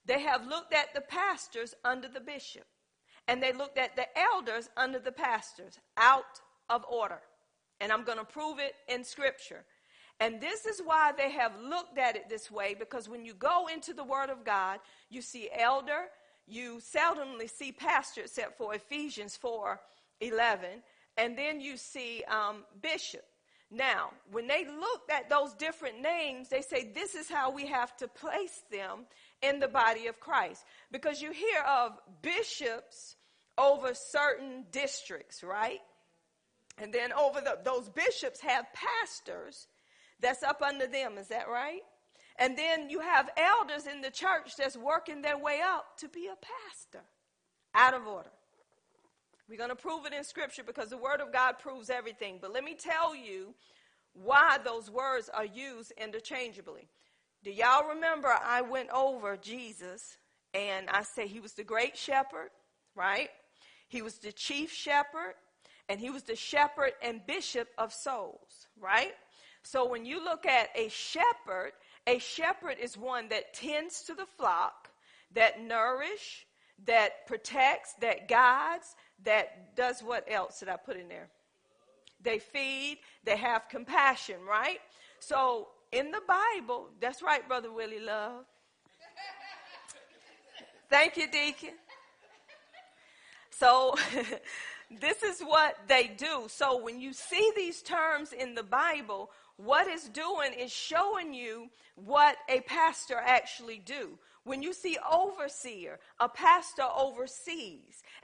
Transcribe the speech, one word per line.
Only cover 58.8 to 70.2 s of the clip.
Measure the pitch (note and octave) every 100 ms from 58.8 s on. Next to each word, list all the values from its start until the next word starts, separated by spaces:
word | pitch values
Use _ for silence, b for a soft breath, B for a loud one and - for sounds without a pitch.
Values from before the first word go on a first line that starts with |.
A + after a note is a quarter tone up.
| A#3+
over | B3+ C4+ B3+ G3+ G3
Jesus | G3 B3 A#3 - F3+ G3 - - _ _ _
and | G3 G3+ F#3+ F#3+
I | G3+
said | G#3 - G3+
he | G#3+
was | G#3
the | -
great | G#3 A3+ B3+ -
shepherd, | - C4+ C4+ D#4 F4 _ _ _ _
right? | G3 F#3 G3+ D4 - _ b b b b
He | B3
was | A3 -
the | G#3
chief | - - C#4 D#4+
shepherd, | - D4+ C#4+ C#4+ D#4 E4+ - _ _ b b b
and | G3+
he | B3
was | C4+
the | - A3+
shepherd | - C#4+ D4 D4 C4+ -
and | A#3+ A3+ F#3+
bishop | F4 - B3 A#3 -
of | A3+
souls, | - C#4+ B3 F#3 - _ - - G#3+
right? | F#3+ G#3+ C#4+ - _ B B B
So | - C4 B3
when | A#3+ A#3
you | E4